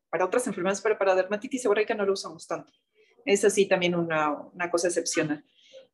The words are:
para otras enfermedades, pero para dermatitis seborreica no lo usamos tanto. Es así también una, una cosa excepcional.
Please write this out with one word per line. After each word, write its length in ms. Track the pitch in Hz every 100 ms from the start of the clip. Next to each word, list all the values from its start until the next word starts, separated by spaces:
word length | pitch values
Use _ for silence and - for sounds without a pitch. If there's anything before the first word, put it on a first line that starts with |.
| _
para 160 | 170 185
otras 200 | 247 247
enfermedades, 360 | 190 180 196
pero 160 | 220 208
para 160 | 196
dermatitis 480 | 185 185 208 254 262
seborreica 320 | 240 208 214
no 100 | 220
lo 80 | 196
usamos 340 | 196 180 160 -
tanto. 260 | 160 - _ _ _ _ _
Es 200 | - 202
así 220 | 214 208 196
también 280 | 185 175
una, 360 | 175 165 156 151
una 380 | 143 - 180 175
cosa 180 | 175 175
excepcional. 540 | 175 165 - 156 151 - _ _ - -